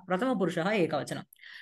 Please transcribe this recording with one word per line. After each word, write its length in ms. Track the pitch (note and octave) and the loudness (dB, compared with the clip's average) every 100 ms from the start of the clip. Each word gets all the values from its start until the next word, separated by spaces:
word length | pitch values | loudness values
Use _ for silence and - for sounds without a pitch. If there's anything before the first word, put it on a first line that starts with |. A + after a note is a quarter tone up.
| - | -2
பிரதம 300 | F#3 B3+ A#3 | 0 2 2
புருஷஹா 360 | F3+ F3 E3+ | 2 2 0
ஏகவச்சனம். 540 | G#3+ D#3+ D3 C#3 C#3 - _ - - | 2 2 0 -2 -6 -10 _ -20 -20